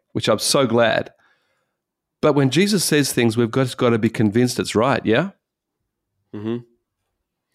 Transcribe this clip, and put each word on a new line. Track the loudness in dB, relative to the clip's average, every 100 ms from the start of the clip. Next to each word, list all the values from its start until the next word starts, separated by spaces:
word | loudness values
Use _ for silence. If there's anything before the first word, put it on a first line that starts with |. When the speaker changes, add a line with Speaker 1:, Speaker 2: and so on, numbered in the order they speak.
| _
Speaker 1:
which | -6 -2
I'm | -2
so | 0 0 2
glad. | 2 2 0 -4 _ _ _ _ _ _ _ _ _ _ _
But | 0
when | 2 2
Jesus | 2 0 0
says | 0 0 0
things, | 0 0 0
we've | 0
got, | 0 -2 0
gotta | 0 2
be | 0
convinced | 0 0 2 0 -2
it's | -2
right, | 0 0 0 0
yeah? | 0 -2 -8 _ _ _ _ _ _ _ _ _
Speaker 2:
Mm-hmm. | -10 -8 -8 -10 _ _ _ _ _ _ _ _